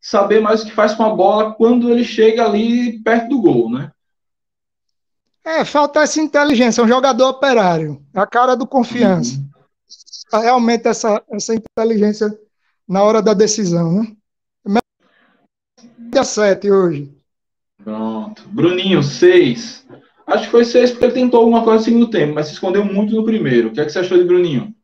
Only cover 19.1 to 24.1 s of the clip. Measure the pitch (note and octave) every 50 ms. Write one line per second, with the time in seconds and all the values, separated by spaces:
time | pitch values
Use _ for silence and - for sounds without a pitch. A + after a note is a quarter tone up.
19.1 | - - - F3+ F3+ F3+ D#3 C3 A2+ - - - - - _ _ - - _ _
20.1 | _ _ _ - F#3+ G#3+ - - - A#3 A#3+ A#3 - B3 B3 B3 - - - A#3+
21.1 | - C4+ B3+ B3 A#3+ A#3 A3+ A#3 A#3 A3+ A3+ A3+ A3 A3 A3 - A#3 A#3 A#3 A3+
22.1 | - D#3+ D3+ D3 D3+ D3+ D3+ - - - - F#3 F3+ G3+ G#3 G3+ F#3 F#3+ G#3+ G#3+
23.1 | G#3+ A3 A3 A3 A3 G#3 E3+ C#3 B2 A#2 A2+ A2+ A2 B2+ D3+ D3+ - F#3+ F3+ F3+